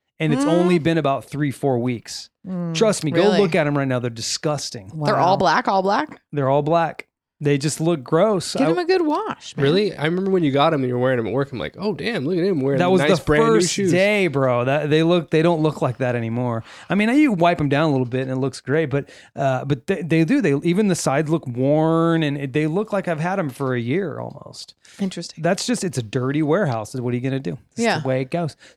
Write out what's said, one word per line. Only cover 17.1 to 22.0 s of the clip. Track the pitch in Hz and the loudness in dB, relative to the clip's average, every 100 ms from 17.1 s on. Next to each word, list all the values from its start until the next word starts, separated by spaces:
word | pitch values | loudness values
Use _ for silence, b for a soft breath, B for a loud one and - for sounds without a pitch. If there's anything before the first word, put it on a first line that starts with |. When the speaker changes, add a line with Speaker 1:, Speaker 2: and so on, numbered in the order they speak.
| 269 | 4
Speaker 1:
you | 302 | 4
wipe | 185 170 170 | 4 2 2
'em | 147 | 2
down | 139 160 | 2 2
a | |
little | 135 127 | 2 0
bit | 127 | -2
and | 131 | -2
it | 131 | -2
looks | 135 - | -2 -4
great, | - 151 156 | -2 0 0
but, | 139 - B B - | -2 -6 B B -4
uh, | 139 127 135 | -2 -2 -2
but | 123 - | -4 -2
they, | 190 | -4
they | 160 160 165 | 0 2 2
do. | 285 | 2
They, | 190 139 | 2 2
even | 170 175 208 | 2 2 2
the | 165 | 0
sides | 156 139 151 | 0 0 0
look | 160 - | -2 -4
worn, | 120 135 151 160 165 | -2 0 2 2 2